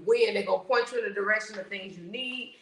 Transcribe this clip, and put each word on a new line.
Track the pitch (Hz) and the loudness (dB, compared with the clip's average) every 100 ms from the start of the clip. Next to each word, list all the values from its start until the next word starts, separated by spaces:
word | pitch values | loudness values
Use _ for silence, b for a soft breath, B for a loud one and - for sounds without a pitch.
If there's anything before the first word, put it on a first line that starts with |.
win. | 165 240 220 | 4 6 6
They're | 208 | 2
gonna | 185 185 | 2 0
point | - 247 240 | 2 2 2
you | 247 | -2
in | 214 | -2
the | |
direction | 202 196 214 214 208 | -2 0 0 -2 -10
of | 190 | -8
things | 196 190 175 | -8 -10 -12
you | 170 | -10
need, | 233 254 254 233 b | -8 -8 -8 -12 b